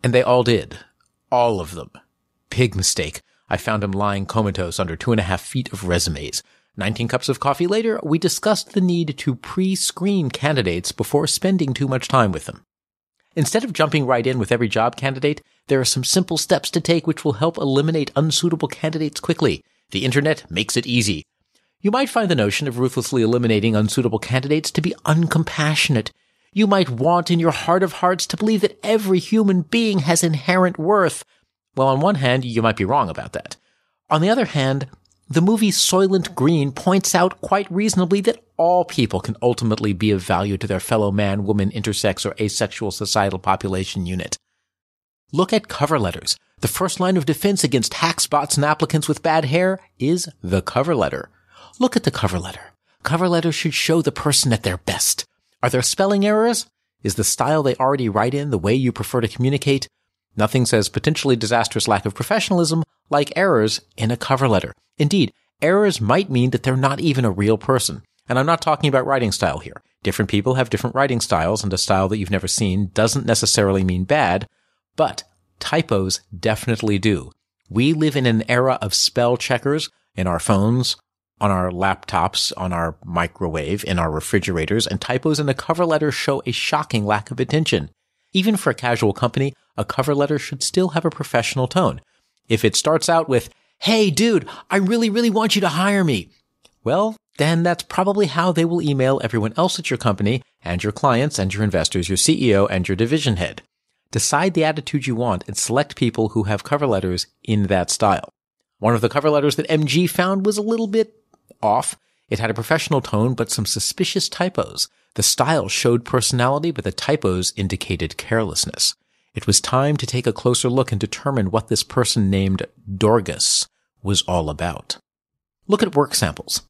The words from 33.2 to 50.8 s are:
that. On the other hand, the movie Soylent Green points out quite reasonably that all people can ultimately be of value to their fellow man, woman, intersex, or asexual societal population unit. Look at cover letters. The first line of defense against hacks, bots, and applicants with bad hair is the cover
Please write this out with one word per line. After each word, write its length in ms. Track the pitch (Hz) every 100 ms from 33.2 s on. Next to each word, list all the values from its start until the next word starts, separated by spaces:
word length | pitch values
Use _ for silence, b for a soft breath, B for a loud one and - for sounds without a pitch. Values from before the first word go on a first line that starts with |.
| -
that. 200 | - - - _ _ _ _ _
On 120 | 156
the 80 | 180
other 160 | 233 208
hand, 420 | 151 135 135 135 - _ _ _
the 140 | 143
movie 300 | 180 220 214
Soylent 640 | 185 - 185 190 190 160
Green 360 | - 135 165 139
points 440 | 131 - 190 -
out 260 | 175 185 -
quite 300 | - 196 202
reasonably 480 | 175 214 185 180 202
that 220 | 196 - _ -
all 260 | 165 180
people 360 | 175 - 113 95
can 160 | - 107
ultimately 540 | 123 123 117 104 107
be 160 | 92 107
of 120 | 98
value 360 | 87 90 101 98
to 80 | 101
their 140 | 95
fellow 300 | - 110 104
man, 340 | 98 101 101
woman, 260 | 101 104 98
intersex, 560 | 113 107 101 104 95 104
or 80 | -
asexual 520 | 107 - 107 - 107
societal 480 | - 101 107 98 92
population 680 | 98 95 98 92 95 -
unit. 320 | 87 92 - - _ _ _ _ _ _ _ _ _
Look 200 | 147 185
at 160 | 220 -
cover 300 | - 147 156
letters. 380 | 95 - - - _ _
The 80 | 123
first 320 | - 185 -
line 160 | 180 185
of 80 |
defense 400 | 139 151 202 196
against 300 | 139 127 113
hacks, 320 | - 165 165 -
bots, 300 | 147 143 -
and 100 | 147
applicants 420 | 151 160 160 147
with 140 | 143
bad 240 | 170 160 143
hair 340 | 160 185 190 b _
is 300 | 131 175 170 _
the 180 | 90 92
cover 340 | - -